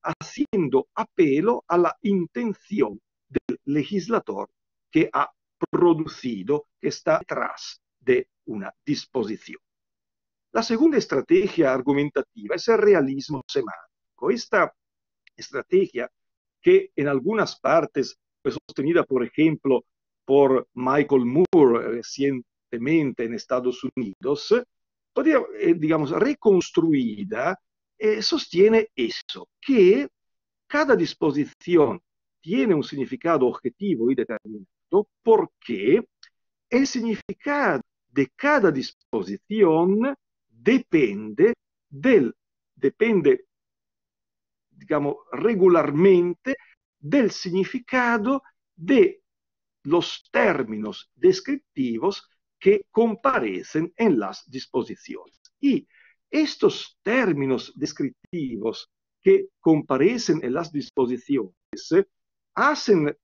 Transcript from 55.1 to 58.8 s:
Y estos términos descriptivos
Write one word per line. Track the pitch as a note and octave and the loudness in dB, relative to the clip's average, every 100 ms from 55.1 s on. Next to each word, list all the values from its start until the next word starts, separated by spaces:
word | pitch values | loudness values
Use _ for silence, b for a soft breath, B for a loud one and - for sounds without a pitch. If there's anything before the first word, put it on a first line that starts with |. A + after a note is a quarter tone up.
| - - _ _ - | -18 -20 _ _ -4
Y | C#4 G3 - b b b _ | -2 -2 -4 b b b _
estos | D4+ D4+ - - - - _ | -2 -2 0 -2 -2 -12 _
términos | G3 B3+ G#3 C#3+ C3+ A#2+ - - | -4 0 0 0 -2 -2 -6 -10
descriptivos | D3 - C3+ - - F3 C3+ A2 A2+ G#2+ | -10 -6 -8 -8 -14 -10 -8 -6 -8 -8